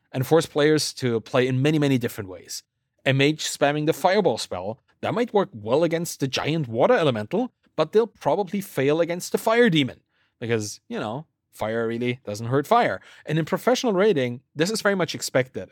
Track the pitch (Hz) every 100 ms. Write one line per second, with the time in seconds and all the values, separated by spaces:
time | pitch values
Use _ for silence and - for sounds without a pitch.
0 | _ 127 131 160 160 156 147 156 - -
1 | 131 113 - 135 127 131 143 160 143 135
2 | 117 - 98 87 - - - _ _ _
3 | - 135 139 156 - - 143 147 151 151
4 | 180 196 180 110 - 90 95 117 _ _
5 | 104 170 240 208 185 117 107 135 170 165
6 | 170 - 135 127 98 165 131 113 175 247
7 | 160 113 104 190 247 _ _ - 156 208
8 | 226 - - 160 196 202 190 - 135 156
9 | 165 175 - 208 - 233 240 160 127 87
10 | _ _ _ _ 120 117 107 - - 233
11 | 117 120 160 _ _ - 107 113 113 117
12 | 123 127 - 104 117 131 147 233 185 95
13 | - - - 156 156 185 - 247 254 185
14 | 214 165 123 123 - - 170 220 208 196
15 | 165 127 - 139 127 - 92